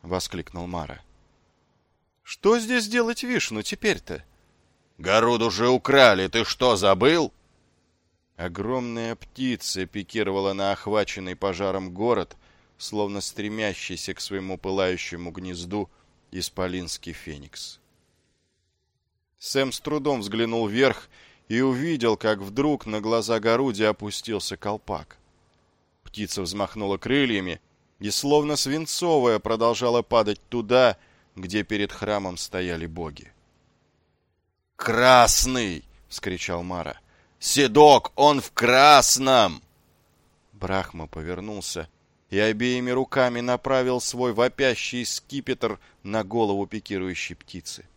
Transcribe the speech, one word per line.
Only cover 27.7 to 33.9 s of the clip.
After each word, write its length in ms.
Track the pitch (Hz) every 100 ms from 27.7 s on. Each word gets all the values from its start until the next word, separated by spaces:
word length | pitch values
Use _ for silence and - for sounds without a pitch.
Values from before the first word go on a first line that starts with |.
| _ _ _
и, 120 | 104
словно 440 | - 143 147 147
свинцовая, 840 | 147 135 151 160 - 175 151 123 107
продолжала 640 | 110 110 117 113 120 120
падать 380 | - 117 104 101 _
туда, 500 | 120 107 127 123 95 _ _ _
где 280 | - 92 104
перед 280 | 98 104 101
храмом 460 | - 104 101 95 87
стояли 480 | - 92 90 82
боги. 480 | 82 82 80 71 - _ _ _ _ _ _